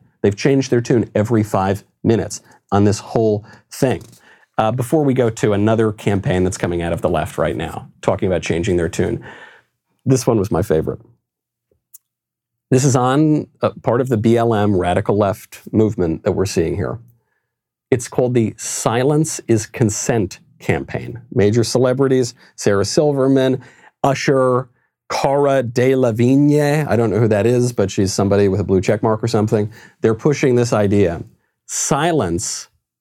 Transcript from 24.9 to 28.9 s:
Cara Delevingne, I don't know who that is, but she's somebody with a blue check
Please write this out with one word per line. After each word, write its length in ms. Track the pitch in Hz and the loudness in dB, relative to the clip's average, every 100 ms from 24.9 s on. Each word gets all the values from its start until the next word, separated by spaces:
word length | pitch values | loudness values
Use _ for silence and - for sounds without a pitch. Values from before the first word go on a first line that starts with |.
| _ - | _ -10
Cara 540 | - 143 143 143 135 | -4 0 2 2 2
Delevingne, 1200 | 117 120 131 131 123 110 120 139 147 147 147 151 143 | 0 0 2 4 2 2 4 4 4 4 2 0 0
I 80 | 110 | 0
don't 140 | 113 | 0
know 100 | 98 | 2
who 80 | 117 | 2
that 180 | 104 113 | 2 2
is, 280 | 123 123 | 2 0
but 180 | 120 95 | 0 -2
she's 220 | - 95 | 0 -2
somebody 340 | - 98 101 101 | 0 2 2 2
with 140 | 95 | 0
a 20 | |
blue 160 | 92 95 | 0 0
check 240 | 101 | 0